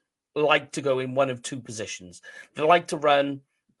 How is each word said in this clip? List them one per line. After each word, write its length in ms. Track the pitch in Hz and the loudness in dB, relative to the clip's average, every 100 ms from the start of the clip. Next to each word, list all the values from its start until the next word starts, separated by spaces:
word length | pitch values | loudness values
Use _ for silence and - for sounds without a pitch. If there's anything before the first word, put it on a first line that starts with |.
| _ _ _ 147 | _ _ _ -2
like 360 | 147 151 139 | 2 2 0
to 80 | 156 | -4
go 180 | 135 131 | -2 -2
in 160 | 127 131 | -2 0
one 140 | 135 | 0
of 120 | 120 | -2
two 180 | - 135 | -10 -12
positions. 640 | - 107 98 - 90 - - - - - | -12 -12 -10 -12 -16 -20 -20 -20 -16 -2
They 60 | |
like 240 | 151 175 165 | 4 4 2
to 100 | 156 | -2
run 440 | 147 143 143 139 - _ _ _ | 2 2 2 -4 -12 _ _ _